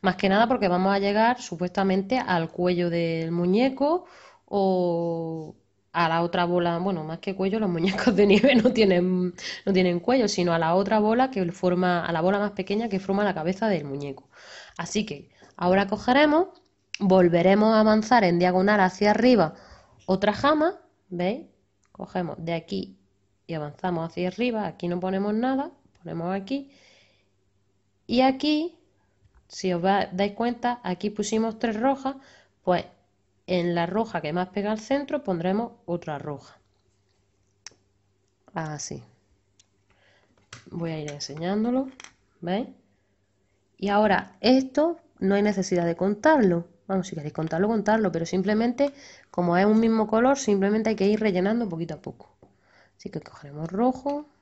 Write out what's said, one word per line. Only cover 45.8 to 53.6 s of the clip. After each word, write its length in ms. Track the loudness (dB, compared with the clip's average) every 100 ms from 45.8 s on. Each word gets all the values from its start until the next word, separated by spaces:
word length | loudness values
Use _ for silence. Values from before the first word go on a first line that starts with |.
| 0
de 100 | -2
contarlo. 720 | -2 2 4 4 4 2 -4 _ -6
Bueno, 160 | -4
si 120 | -4 -8
queréis 180 | -10 -6
contarlo, 320 | -4 -2 0
contarlo, 440 | 0 2 2 2
pero 140 | -2 -2
simplemente, 680 | -2 0 0 0 0 -2 -2 -20 -20 _
como 260 | -4 0 4
es 120 | 4
un 120 | 4
mismo 280 | 4 2 2
color, 320 | 2 2 2
simplemente 500 | 0 0 2 0 0
hay 60 | 0
que 120 | 0
ir 120 | 2
rellenando 500 | 0 0 0 0 -4
poquito 240 | -6 -8
a 80 | -10
poco. 300 | -14 -16 -20 _ _ _ _ _ _ _
Así 120 | -12
que 100 | -12
cogeremos 500 | -14 -20 -18 -10